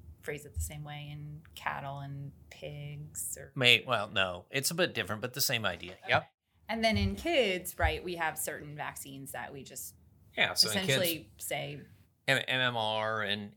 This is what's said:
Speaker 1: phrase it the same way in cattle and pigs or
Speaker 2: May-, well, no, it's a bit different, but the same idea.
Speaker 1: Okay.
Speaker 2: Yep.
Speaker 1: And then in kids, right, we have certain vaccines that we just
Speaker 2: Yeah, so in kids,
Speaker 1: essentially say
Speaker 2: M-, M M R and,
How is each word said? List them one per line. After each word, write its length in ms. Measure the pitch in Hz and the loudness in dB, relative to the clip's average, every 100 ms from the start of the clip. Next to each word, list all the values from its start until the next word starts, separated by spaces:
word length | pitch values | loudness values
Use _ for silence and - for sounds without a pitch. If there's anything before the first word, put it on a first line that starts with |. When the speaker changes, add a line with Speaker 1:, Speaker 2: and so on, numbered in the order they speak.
| - - | -18 -12
Speaker 1:
phrase 220 | - 147 | -8 -8
it 80 | 147 | -8
the 80 | - | -6
same 220 | - 151 | -6 -8
way 260 | 147 147 147 | -10 -10 -10
in 280 | 147 151 151 - | -12 -12 -14 -16
cattle 460 | - 147 147 139 139 | -8 -4 -4 -4 -6
and 320 | 139 139 143 - - | -8 -8 -10 -12 -20
pigs 880 | - 151 147 147 147 151 - - - | -14 -12 -10 -10 -10 -10 -8 -8 -8
or 140 | - | -8
Speaker 2:
May-, 300 | 139 123 113 - | 6 10 10 8
well, 240 | 117 104 | 0 2
no, 340 | 101 95 90 - | 2 2 0 -4
it's 220 | 135 131 | -2 0
a 20 | |
bit 180 | 170 165 | 2 2
different, 300 | 107 104 107 | 0 -2 -4
but 120 | 120 | -4
the 60 | 123 | -2
same 240 | 120 120 | 0 2
idea. 280 | 104 85 87 | 0 -2 -8
Speaker 1:
Okay. 160 | 90 - | -10 2
Speaker 2:
Yep. 200 | 139 160 _ _ _ - | 2 2 _ _ _ -6
Speaker 1:
And 140 | 226 | 0
then 140 | 220 202 | 2 4
in 180 | 196 | 2
kids, 640 | 196 320 330 214 185 180 - | 2 2 4 4 2 -4 0
right, 240 | 165 156 | 2 2
we 140 | 180 170 | -4 -2
have 200 | 160 151 | -2 -2
certain 380 | - 151 151 | -6 -6 -10
vaccines 560 | 147 135 143 - 135 135 | -8 -8 -10 -12 -12 -10
that 220 | 123 120 | -10 -10
we 100 | 135 | -12
just 320 | 123 131 - - - - - - | -14 -12 -14 -16 -20 -20 -6 0
Speaker 2:
Yeah, 180 | 104 | 2
so 140 | - - | 4 2
in 80 | 196 | 2
kids, 100 | 190 | 4
Speaker 1:
essentially 420 | 135 175 160 - - | 4 4 0 -6 -12
say 420 | - 143 143 143 - - _ _ - | -6 -4 -6 -10 -16 -20 _ _ 0
Speaker 2:
M-, 160 | 131 - | 2 2
M 120 | 127 | 2
M 140 | 127 | 2
R 460 | 120 110 110 110 110 | 2 0 0 0 0
and, 300 | 101 104 101 | 0 -2 -4